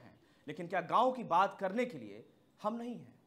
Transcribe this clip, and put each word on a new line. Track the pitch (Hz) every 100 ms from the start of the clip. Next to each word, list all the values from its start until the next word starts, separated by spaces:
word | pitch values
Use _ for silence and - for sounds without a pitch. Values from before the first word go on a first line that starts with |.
हैं, | - - _ _ -
लेकिन | 151 170
क्या | 185
गांव | 165 180 254
की | 254
बात | 196 170 196 -
करने | 190 214
के | 247 151
लिए | 107 104 - _ _ _
हम | 208
नहीं | 233 240 202
हैं? | 123 -